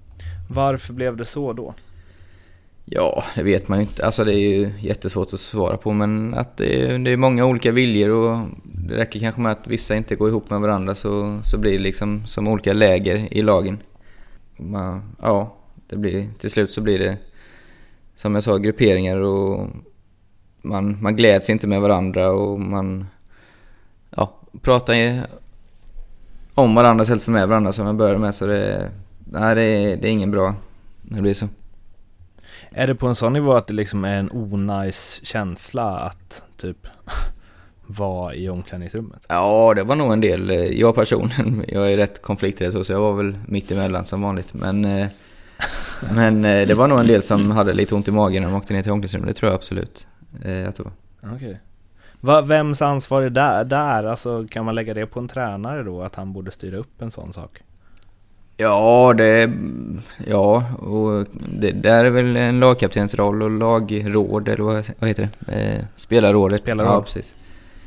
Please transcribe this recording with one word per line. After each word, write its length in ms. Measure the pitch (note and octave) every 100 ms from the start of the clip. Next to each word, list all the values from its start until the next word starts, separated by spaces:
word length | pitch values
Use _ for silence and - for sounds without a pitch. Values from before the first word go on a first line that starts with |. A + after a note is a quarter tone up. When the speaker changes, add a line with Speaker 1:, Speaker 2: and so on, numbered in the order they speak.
| - - - - -
Speaker 1:
Varför 420 | B2+ C#3 C3+ -
blev 240 | A#2+ B2+ A#2
det 80 |
så 280 | A#2 D3 C#3
då? 220 | A2+ C#2+ - - - - - - - - - _ -
Speaker 2:
Ja, 400 | - - F2+ - -
det 80 | -
vet 260 | F2+ F#2 -
man 100 | G2
ju 40 |
inte. 220 | G#2 - G#2+
Alltså, 180 | A2
det 80 | G#2+
är 40 | G2+
ju 340 | G2+ G2 G2+ G2+
jättesvårt 520 | G#2 G#2+ G2+ G2 G2
att 80 | G2
svara 360 | - G#2+ F#2 G2
på, 160 | G#2+
men 420 | G#2 G#2 G#2+ A2+
att 220 | A#2+ A#2+ -
det 260 | - -
är, 160 | B2+ B2+
det 120 | B2+
är 60 | B2
många 280 | C3 B2
olika 280 | B2+ A#2+ A#2+
viljor 380 | A#2 B2+ G#2 G#2
och 280 | A2+ A2+ A#2 G#2+ -
det 340 | - F2+ F2 A2
räcker 240 | A2+ G#2+
kanske 200 | A2+ A2
med 120 | A2+
att 140 | G#2+ -
vissa 300 | A#2 - G#2+
inte 200 | A2 G2+
går 120 | G#2+
ihop 220 | A2 -
med 100 | G#2
varandra, 340 | G#2 G2+ F#2+
så, 460 | G2+ G#2+ G2+ G2+ G#2
så 140 | G#2+ A2
blir 140 | G#2+
det 60 | F#2+
liksom 480 | F#2+ - G#2 G#2 G#2+
som 220 | - G#2
olika 240 | G#2+ G2+
läger 600 | G2+ G#2+ F#2 G2 G2 G#2+
i 80 | G#2
lagen. 360 | G#2 G2 G2 G#2 - - - - - - - -
Man, 460 | F2 G2+ F#2 F#2 G#2 -
ja, 320 | - G2+ A2 - - - _
det 80 | G2+
blir, 320 | G#2 F#2+ G2+ G#2+
till 120 | A2
slut 200 | A2 G2+
så 100 | -
blir 180 | G#2+ F#2+
det, 180 | F#2+ F#2+ - - - - - - - - - _
som 180 | G#2+
jag 100 | G#2
sa, 120 | G#2+ G2
grupperingar 600 | G#2 G#2+ A2+ F#2 F#2 F#2+
och 500 | G2 G2 G2 G2 G2 - - _ _ _ _ _ _ _
man, 400 | - G2+ G2+ G2+
man 140 | G#2+ G#2+
gläds 340 | A2+ G2 -
inte 160 | G#2+ G2+
med 140 | G2
varandra 500 | G2+ F#2+ F#2+ F#2 F#2
och 300 | G2 G2+ G2+
man, 460 | F#2+ G2 F#2+ F#2+ F#2+ - - - _ _ - - - _ _
ja, 220 | - G#2 - - -
pratar 320 | - B2 B2
i, 260 | A#2 A#2 B2 - - - - - - - - - - - - -
om 200 | - B2
varandra 280 | A2 A#2+ A2+
istället 200 | A2 A#2
för 100 | -
med 160 | A2+ F#2+
varandra 240 | A2 G2+
som 140 | G2+ G#2
jag 100 | G#2+
började 220 | G#2+ G2
med, 160 | G#2
så 120 | G2+ G2+
det, 440 | G2+ G2+ G2 G2 G2+ - -
nej, 300 | - E2 A2
det 80 | A2+
är, 340 | A2+ G#2+ G#2 F2
det 120 | G2
är 40 |
ingen 180 | A2 G2
bra 240 | G2+ F#2+ G#2 - - - -
när 140 | - A2
det 60 |
blir 120 | G2
så. 140 | G2 G#2 - - - - - - - - - - - -
Speaker 1:
Är 160 | - C3
det 80 |
på 120 | B2+ B2+
en 80 |
sån 180 | A#2 A#2
nivå 200 | C#3 C#3+
att 140 | B2 -
det 80 |
liksom 300 | G#2 G#2 G2+
är 120 | G2 G2+
en 140 | G2
onajs 880 | A#2+ G#2+ G2+ G2+ G2+ F#2+ - - -
känsla 760 | - A2+ G2 E2+ - C3 A2+ F#2+
att 460 | C2+ - - - - -
typ 300 | F#2 - - - -
<laughs> 800 | - - - - - - _ -
vara 480 | G#2 G2 F2+ F2+
i 140 | C#2+ F#2
omklädningsrummet? 800 | F2+ - F2+ F2 A2 A2+ - -
Speaker 2:
Ja, 440 | F2 G2 G#2+ A2+ G#2+
det 60 |
var 140 | G2 D3
nog 160 | C3+
en 80 | A2
del. 300 | A2 F2 F#2+ F2+ F2 -
Jag 140 | A2+
personligen, 720 | A#2 G#2+ - A2 C3 A2 G#2+
<laughs> 40 | -
jag 240 | G2 G2+
är 40 | G2+
rätt 260 | G2+ -
konflikträdd 500 | - G2+ G2 G2 F2+
så, 120 | G2
så 80 | F#2+
jag 80 | G2
var 120 | G#2+
väl 240 | G2+ G2+ G2 A2
mitt 240 | G2+ -
emellan 320 | G2 F#2+ F2+
som 180 | F2+ F#2+
vanligt. 320 | G2+ F#2+ F2
Men, 300 | - F#2 G2+
eh, 240 | G2+ G2 G2+ - - - - -
<laughs> 540 | - - - - -
men, 300 | A2 A2+ A2
eh, 220 | G#2+ G2+ G2+
det 80 |
var 140 | G#2+ C3+
nog 100 | C3+
en 60 | A#2
del 160 | A2
som 280 | - G#2 G2+
hade 220 | G#2+ G2+
lite 220 | F#2 G2+
ont 140 | G#2 G2+
i 20 |
magen 320 | G#2 G#2 F#2+
när 80 | F2+
de 60 | G2
åkte 160 | -
ner 100 | G2
till 100 | G2+
omklädningsrummet. 360 | G#2 G2 F#2+ -
Det 60 |
tror 160 | - A2
jag 40 | F#2
absolut, 500 | - F#2 F2 - - - - -
eh, 240 | F#2+ F#2 F#2
att 80 | G2
det 60 |
var. 100 | - F2+ - - G2+ B2
Speaker 1:
Okej. 240 | C3 F#2+ - - - - - -
Va-, 220 | B2+ D3+
vems 400 | C#3 D#3 D3+ C#3
ansvar 400 | D3 C#3 - C3+
är 80 | C3
där, 340 | B2 C#3+ G2+
där? 400 | B2 C#3 D3 A2+
Alltså, 420 | A2 A2+ B2 A#2 A2+
kan 140 | A2+
man 100 | A2+
lägga 200 | A2+ A2+
det 120 | G#2+ G#2+
på 140 | -
en 80 | A#2+
tränare 540 | - A#2+ G2 A2+ D3
då, 200 | A2 F2+
att 120 | F#2
han 180 | - F#2+
borde 180 | G2 F#2+
styra 260 | - F2+ F#2+
upp 260 | B2 -
en 80 | A2+
sån 220 | - -
sak? 300 | F2 D#2+ - _ - - - - - _ - - -
Speaker 2:
Ja, 560 | A2 G2+ A2 A#2+ B2+ A2+
det, 360 | A2 A2+ A#2 - - B1 B1 - - - -
ja, 380 | G#2 G2+ A2+ B2
och 520 | B2 - G#2+ G#2+ G#2 G2+ - - F#2+
det 140 | G#2
där 320 | G2 G#2 A#2
är 60 | B2
väl 260 | B2 B2 A#2+
en 240 | A#2+ B2
lagkaptens 540 | B2+ B2 A#2 - G2+
roll 280 | - G2+ G#2
och 80 | G#2+
lagråd, 1000 | A2 A2+ A#2 G#2 G#2 G#2 G#2 G2 G#2 G#2+
eller 160 | A2
vad, 220 | G#2 G#2+ G#2 -
vad 100 | A2+
heter 200 | G#2 G#2 -
det? 140 | -
Eh, 320 | G#2+ G#2 G#2+ G#2 -
spelarrådet. 640 | - A#2 G#2 G#2 F#2+ G#2
Speaker 1:
Spelarråd. 320 | A2 G#2+ G#2+
Speaker 2:
Ja, 80 | G2+
precis. 320 | G#2 - - - - - - -